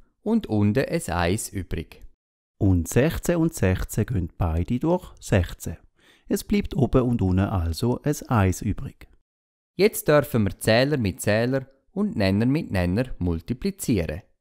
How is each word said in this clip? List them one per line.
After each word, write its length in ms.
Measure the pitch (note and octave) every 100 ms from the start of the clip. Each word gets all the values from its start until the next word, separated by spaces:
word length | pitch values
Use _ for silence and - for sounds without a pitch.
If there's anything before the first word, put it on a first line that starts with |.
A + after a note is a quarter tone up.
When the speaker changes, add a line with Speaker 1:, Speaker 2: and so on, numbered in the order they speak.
| - _
Speaker 1:
und 240 | G#3 A3+ -
unten 380 | G#2+ G#2 G#2+ -
ein 240 | E3+ -
eins 400 | E2+ F2 G#2 -
übrig. 560 | G2 F2 E2 D#2 - - _ _ _ _ _
Speaker 2:
Und 280 | G2 F2+ D#2+
sechzehn 500 | - D3 - - E3+
und 180 | D#3+ -
sechzehn 500 | F#2+ F2+ - - G#2+
gehen 260 | G#2 E2+ -
beide 420 | E2+ E2 F2 A#2+
durch 320 | D#3 F3+ - -
sechzehn. 580 | - G#2+ F2 - - D#2+ _ _ _ _ -
Es 160 | G3+
bleibt 320 | - G#3 - E3
oben 260 | B2 C3
und 220 | B2 A#2
unten 160 | F#2+ F#2
also 640 | G2 G#2 E2 E2 A#2 B2
ein 180 | C#3+ D3 -
eins 320 | A#2+ F#2+ F2+
übrig. 480 | - - C3+ - - _ _ _ _ _ _ -
Speaker 1:
Jetzt 320 | G3+ - -
dürfen 360 | D3 C3 A#2+
wir 160 | G2 -
Zähler 380 | - A2+ C3+ D3
mit 240 | G2+ D#2+
Zähler 460 | - G#2 A#2+ C3+ C3 _ _
und 240 | - G#3 -
Nenner 300 | F#2+ G2 A#2+
mit 240 | C#3 -
Nenner 460 | F#2+ F2 F#2+ C3 -
multiplizieren. 1040 | F2 E2 - - G3 - - G#2+ D#2 D#2 - _